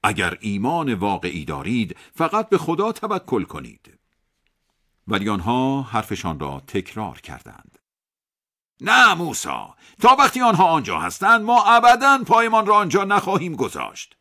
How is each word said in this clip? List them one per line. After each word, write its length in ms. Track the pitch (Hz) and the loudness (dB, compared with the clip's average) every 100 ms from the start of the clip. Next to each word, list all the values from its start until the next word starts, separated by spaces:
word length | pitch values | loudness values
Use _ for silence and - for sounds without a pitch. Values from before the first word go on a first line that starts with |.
اگر 340 | 98 101 90 - | -2 -2 -4 -4
ایمان 520 | 110 101 117 170 147 | -6 -4 -4 -4 -4
واقعی 520 | 107 101 92 92 80 76 | -4 -4 -4 -6 -8 -10
دارید، 520 | 71 80 123 104 - - - | -10 -6 -4 -4 -8 -20 -8
فقط 340 | 160 214 220 | -4 -4 -2
به 80 | 190 | -2
خدا 340 | 156 165 214 | -2 -4 -4
توکل 520 | 220 220 190 - 120 | -4 -6 -8 -4 -6
کنید.» 560 | 82 76 62 53 _ _ _ _ _ _ _ _ _ _ _ _ - | -6 -12 -16 _ _ _ _ _ _ _ _ _ _ _ _ _ -6
ولی 220 | 101 101 | -4 -2
آنها 520 | 101 87 123 131 139 | -4 -2 -2 -2 -4
حرفشان 580 | 127 113 107 101 92 76 | -6 -8 -6 -8 -8 -8
را 240 | 71 69 - | -10 -10 -8
تکرار 540 | 101 90 110 104 - | -8 -8 -12 -12 -14
کردند. 560 | - 64 55 50 _ _ _ _ _ _ _ _ _ _ _ _ | -20 -20 -20 -20 _ _ _ _ _ _ _ _ _ _ _ _
«نه 300 | 151 247 240 | 0 4 6
موسی، 360 | 175 170 - - 64 50 _ _ _ | 4 -4 -8 -8 -8 -10 _ _ _
تا 140 | 233 269 | 6 6
وقتی 220 | 269 254 | 4 2
آنها 240 | 247 180 180 | 2 4 4
آنجا 340 | 160 120 90 | 2 0 -4
هستند، 420 | 175 - 196 226 | -6 -2 2 2
ما 220 | 214 240 | 4 2
ابداً 600 | 208 233 240 247 269 269 | 4 6 6 6 4 2
پایمان 420 | 240 226 226 220 208 | 4 2 4 2 2
را 100 | 208 | 2
آنجا 280 | 185 180 | 2 -2
نخواهیم 520 | 196 202 - 190 175 147 | 0 0 0 -4 -4 -6
گذاشت. 600 | 117 - 55 - - _ | -6 -6 -10 -12 -20 _